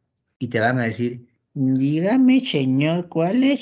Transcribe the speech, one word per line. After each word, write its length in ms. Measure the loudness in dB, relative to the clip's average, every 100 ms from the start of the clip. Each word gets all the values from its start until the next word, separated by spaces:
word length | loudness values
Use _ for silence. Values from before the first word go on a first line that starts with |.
| _ _ _ _
y 80 | -6
te 140 | -2
van 180 | 0 0
a 60 |
decir, 420 | -2 -4 -6 -6 -14 _ _
"Dígame, 840 | -4 -2 0 0 0 0 2 4 4 2
señor, 640 | -2 0 0 0 0 -2
¿cuál 340 | -2 0 2
es 160 | 2 0